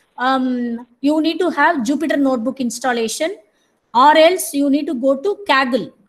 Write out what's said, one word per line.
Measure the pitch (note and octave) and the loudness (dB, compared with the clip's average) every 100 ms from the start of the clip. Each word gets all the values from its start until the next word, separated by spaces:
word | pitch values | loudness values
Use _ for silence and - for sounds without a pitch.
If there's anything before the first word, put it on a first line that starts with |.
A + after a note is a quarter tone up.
| _ - | _ -6
um, | B3+ C4 B3+ B3 A#3+ A#3 B3 _ | -2 0 -2 -4 -4 -8 -12 _
you | C#4 D#4 | 0 0
need | D#4+ E4 | 0 0
to | F4 | -2
have | C#4+ D#4 D#4+ | 2 2 2
Jupyter | G#3+ D4 D#4 D#4 | -2 -2 -2 0
Notebook | C4+ B3+ A#3+ - | 0 0 -4 -4
installation, | A#3+ - C4 A#3+ A3 - D#4+ G#4+ _ _ _ _ _ | -6 -4 -4 -2 -4 -4 -6 -6 _ _ _ _ _
or | A#3+ D4 D#4 | 4 6 6
else | D#4+ F4+ - | 6 4 -4
you | C#4+ C#4+ | -2 0
need | C#4+ D4+ | 0 -2
to | B3 | -2
go | C4+ C4+ | 0 0
to | G4 G4+ - | -2 -4 0
Kaggle. | C4+ C4 A#3+ E3+ - | 0 0 -2 -4 -14